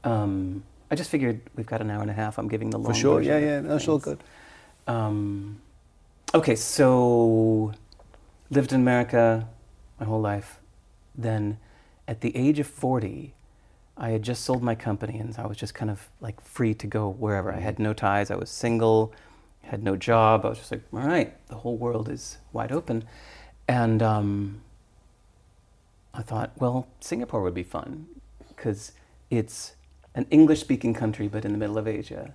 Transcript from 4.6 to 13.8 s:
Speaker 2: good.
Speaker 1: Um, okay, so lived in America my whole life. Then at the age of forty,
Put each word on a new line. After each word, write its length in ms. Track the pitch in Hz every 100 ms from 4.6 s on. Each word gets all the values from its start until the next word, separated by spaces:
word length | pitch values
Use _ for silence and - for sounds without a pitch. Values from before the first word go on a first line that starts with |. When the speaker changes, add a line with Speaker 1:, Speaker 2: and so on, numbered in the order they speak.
| - _ -
Speaker 2:
good. 40 |
Speaker 1:
Um, 680 | 117 107 104 101 101 101 104 - - _ _ _ _ -
okay, 220 | 165 156 110
so 1160 | - - 131 127 120 120 117 113 110 110 107 104 - - - - - _ -
lived 220 | 135 135
in 60 | 135
America 680 | 123 123 120 120 117 113 113 - - - - -
my 60 | 110
whole 140 | 110
life. 380 | 107 101 - - _ _ _ _ _ -
Then 420 | 117 110 104 107 - - _ _ -
at 140 | 113
the 140 | - -
age 220 | 135 147
of 80 | 143
forty, 680 | - 127 131 104 - - - _ _ _ _